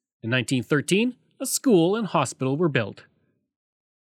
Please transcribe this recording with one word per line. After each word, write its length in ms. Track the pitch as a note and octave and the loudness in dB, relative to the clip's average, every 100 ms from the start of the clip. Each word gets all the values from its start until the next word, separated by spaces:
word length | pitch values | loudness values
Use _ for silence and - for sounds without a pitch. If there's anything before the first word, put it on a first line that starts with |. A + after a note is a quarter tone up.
| _ _ | _ _
In 80 | A2 | -4
nineteen 320 | B2+ A#2+ C3 | -2 0 -2
thirteen, 540 | G#2+ D3+ - F#3 B3 - _ - | 0 -2 0 0 0 -4 _ -12
a 80 | C4 | -8
school 480 | - C#4 F#3+ E3 | -2 2 4 4
and 120 | G#3+ G#3+ | 0 -2
hospital 500 | E3 C3+ - C3 C#3 | 0 -2 -2 -4 0
were 120 | F3 | 0
built. 360 | C3 G2+ - - _ _ _ _ _ _ _ _ _ | 0 -4 -8 -20 _ _ _ _ _ _ _ _ _